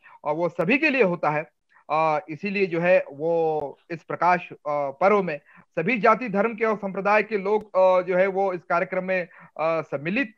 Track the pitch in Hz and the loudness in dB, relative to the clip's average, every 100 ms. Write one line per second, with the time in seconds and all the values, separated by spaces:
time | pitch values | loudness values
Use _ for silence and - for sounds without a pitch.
0 | - - 143 151 170 - 170 269 311 269 | -20 -10 -6 -2 -2 -2 0 2 2 2
1 | 196 175 156 151 165 _ _ _ - 151 | 2 2 -2 -2 -6 _ _ _ -4 0
2 | 160 151 - 151 202 202 190 165 175 185 | 2 0 -4 -8 -6 -2 -2 0 4 2
3 | - 139 160 170 160 156 143 - - 165 | 2 -4 -2 0 0 -2 -6 -12 -14 -14
4 | - 147 170 180 - - - 147 143 135 | -10 0 2 2 -2 -12 -6 -4 -4 0
5 | 190 208 180 147 - - _ - 165 247 | 4 4 2 -6 -12 -20 _ -4 -2 2
6 | 220 214 247 190 214 226 220 214 202 190 | 4 2 0 -2 -2 -2 -2 -2 -4 -4
7 | 196 214 208 214 190 214 208 185 185 185 | 0 2 0 -4 -2 -2 0 2 4 4
8 | 180 180 196 190 196 180 - 170 180 185 | 2 2 2 0 -2 -4 -2 -2 -2 -4
9 | 185 185 170 - 170 - 160 165 147 143 | -4 -4 -4 -12 -18 -4 -2 -2 -4 -6
10 | 151 214 277 | -4 -4 -4